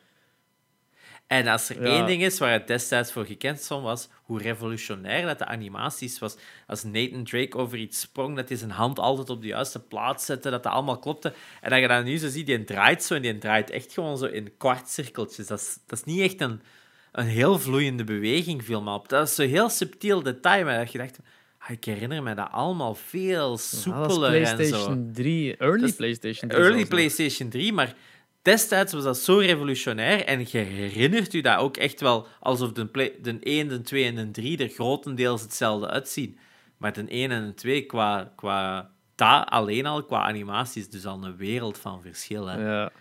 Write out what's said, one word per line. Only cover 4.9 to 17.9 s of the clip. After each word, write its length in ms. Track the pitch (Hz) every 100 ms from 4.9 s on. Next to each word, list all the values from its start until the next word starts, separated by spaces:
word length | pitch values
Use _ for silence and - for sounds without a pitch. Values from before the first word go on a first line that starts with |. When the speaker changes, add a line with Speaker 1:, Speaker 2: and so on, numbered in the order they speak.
| 101 95 131 175
Speaker 1:
dat 120 | 147
de 80 | -
animaties 760 | 113 101 101 131 - 123 -
was. 180 | 110 - - - -
Als 160 | 113
Nathan 400 | 110 110 127 127
Drake 340 | 113 123 131 127
over 200 | 123 117
iets 220 | 110 -
sprong, 360 | - - 135 143
dat 140 | 127
hij 80 | 120
zijn 140 | 110
hand 280 | 101 120 139
altijd 300 | 120 135 131
op 120 | 120
de 60 | 107
juiste 320 | 107 139 117
plaats 420 | - 104 117 135 -
zette, 240 | 131 139
dat 140 | 123
dat 80 | 120
allemaal 280 | 127 139 120
klopte. 340 | 143 156 147 - - -
En 80 | -
dat 100 | 131
je 80 | 123
dat 160 | 123
nu 140 | 120 160
zo 100 | 156
ziet, 180 | 139 143
die 180 | 120
draait 400 | 104 98 113 165
zo 120 | - 156
en 60 |
die 160 | 123 104
draait 320 | 107 107 104
echt 240 | - -
gewoon 240 | - 160 135
zo 80 | 131
in 320 | 107 104 -
kwartcirkeltjes. 880 | 131 127 - - 131 - 107 - 101
Dat 120 | 104
is, 180 | - - -
dat 120 | 117
is 80 | -
niet 160 | 175
echt 200 | 190 190
een, 200 | 135 110 - - _ _ _
een 140 | - 117
heel 320 | 113 143 190
vloeiende 440 | 131 135 143